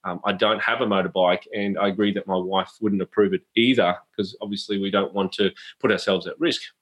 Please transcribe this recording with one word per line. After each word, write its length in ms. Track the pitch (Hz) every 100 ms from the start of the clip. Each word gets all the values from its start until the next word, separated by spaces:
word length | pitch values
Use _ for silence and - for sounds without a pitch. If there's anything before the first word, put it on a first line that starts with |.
| 95
um, 160 | 87
I 80 | 101
don't 300 | 95 107 107
have 180 | - 120
a 60 | 113
motorbike. 580 | 98 90 92 90 90 -
And 240 | 107 101 95
I 120 | 101
agree 240 | 95 104
that 140 | 98 95
my 100 | 92
wife 340 | 90 95 92 -
wouldn't 220 | 107 98
approve 320 | 92 - 98
it 100 | 92 _ 113
either, 420 | 120 120 87 87 - -
'cause 220 | - -
obviously 380 | 104 101 - 101
we 100 | 98
don't 240 | 98 95
want 200 | 98 95
to 180 | - 98 - - -
put 100 | -
ourselves 360 | 98 - 95 87
at 120 | -
risk. 220 | 160 - - _